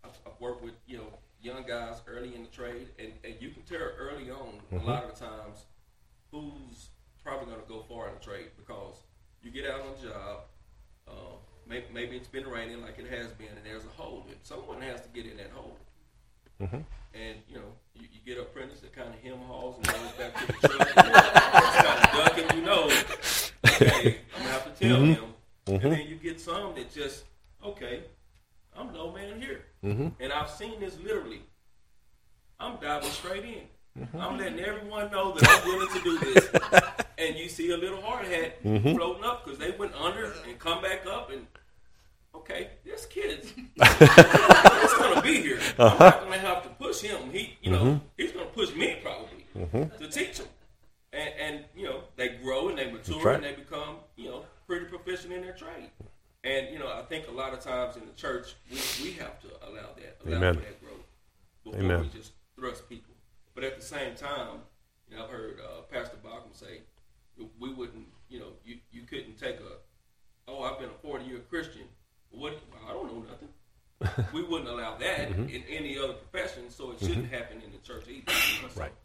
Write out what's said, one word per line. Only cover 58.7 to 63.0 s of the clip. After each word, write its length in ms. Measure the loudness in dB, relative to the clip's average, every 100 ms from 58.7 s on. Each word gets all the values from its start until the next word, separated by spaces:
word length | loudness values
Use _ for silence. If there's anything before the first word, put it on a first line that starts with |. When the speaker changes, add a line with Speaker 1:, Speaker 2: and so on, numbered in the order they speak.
| -8 -6 -6
Speaker 1:
we 120 | -8
have 260 | -12 -14 -16
to 40 | -20 -20 -20
allow 260 | -18 -18 -20
that, 220 | -20 -14 -6
allow 100 | 2
Speaker 2:
Amen. 200 | 4 2
Speaker 1:
for 40 |
that 220 | -4 -18
growth 240 | -20 -20 -20 _ _ _ _ _
before 160 | -12 -4
Speaker 2:
Amen. 220 | 0 0
Speaker 1:
we 60 | -2
just 240 | -10 -20 -20 _ -12
thrust 320 | -12 -12 -18
people. 240 | -20